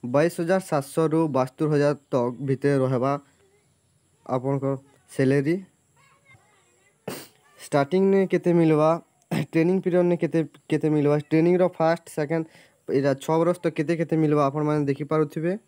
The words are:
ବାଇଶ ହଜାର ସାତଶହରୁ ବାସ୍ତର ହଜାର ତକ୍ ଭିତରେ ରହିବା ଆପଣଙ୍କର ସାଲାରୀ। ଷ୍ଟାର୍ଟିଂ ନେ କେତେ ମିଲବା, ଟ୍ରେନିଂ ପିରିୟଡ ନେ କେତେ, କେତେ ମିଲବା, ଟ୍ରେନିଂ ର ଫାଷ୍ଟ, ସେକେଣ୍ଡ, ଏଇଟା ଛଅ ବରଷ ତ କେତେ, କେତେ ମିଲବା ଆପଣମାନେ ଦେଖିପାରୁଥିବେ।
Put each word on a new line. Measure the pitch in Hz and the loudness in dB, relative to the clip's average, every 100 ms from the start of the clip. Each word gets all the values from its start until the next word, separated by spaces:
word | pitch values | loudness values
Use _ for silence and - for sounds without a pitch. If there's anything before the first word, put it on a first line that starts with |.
ବାଇଶ | 123 135 165 165 | -2 0 0 -2
ହଜାର | 170 190 | -2 -2
ସାତଶହରୁ | 185 151 139 - 160 160 165 | 0 -4 -4 -2 0 0 0
ବାସ୍ତର | 135 131 _ 156 | 0 -2 _ -2
ହଜାର | 147 147 147 _ | 2 0 -2 _
ତକ୍ | 135 120 120 | -2 -2 -4
ଭିତରେ | 135 135 143 139 | -6 -2 0 0
ରହିବା | 131 131 131 143 _ _ _ _ _ _ _ _ _ _ - | 0 0 -2 -4 _ _ _ _ _ _ _ _ _ _ -6
ଆପଣଙ୍କର | 127 127 139 135 135 - _ _ | -4 -2 -4 -2 -6 -10 _ _
ସାଲାରୀ। | - 135 143 139 180 190 _ _ _ _ _ _ - _ _ _ _ _ _ - - - _ _ _ | -2 2 2 0 -4 -6 _ _ _ _ _ _ -20 _ _ _ _ _ _ -14 -14 -16 _ _ _
ଷ୍ଟାର୍ଟିଂ | - 147 139 185 196 | -4 -2 0 2 2
ନେ | 196 190 | 2 2
କେତେ | 175 175 | 0 2
ମିଲବା, | 170 160 156 156 165 _ _ _ 160 156 | 2 4 4 2 0 _ _ _ -6 -2
ଟ୍ରେନିଂ | 165 165 190 | 0 2 0
ପିରିୟଡ | 185 175 | 0 0
ନେ | 175 175 | 2 0
କେତେ, | 165 165 151 - _ | 0 -2 -4 -8 _
କେତେ | 156 156 | -2 0
ମିଲବା, | 151 147 147 | 2 2 0
ଟ୍ରେନିଂ | 147 156 170 180 | 2 2 4 4
ର | 180 | 2
ଫାଷ୍ଟ, | - 160 165 - | 2 0 0 -4
ସେକେଣ୍ଡ, | - 147 165 160 - - _ - | -8 -4 -4 -6 -12 -20 _ -4
ଏଇଟା | 123 139 135 | 0 0 -2
ଛଅ | - 160 | 0 0
ବରଷ | 170 175 | 2 0
ତ | 170 | -2
କେତେ, | - 151 170 | -4 -4 -2
କେତେ | 165 160 | 0 0
ମିଲବା | 156 147 139 | 2 2 2
ଆପଣମାନେ | 147 151 151 143 | 0 -2 0 -2
ଦେଖିପାରୁଥିବେ। | 139 147 156 151 160 165 196 | -4 -2 -2 -2 -4 -6 -6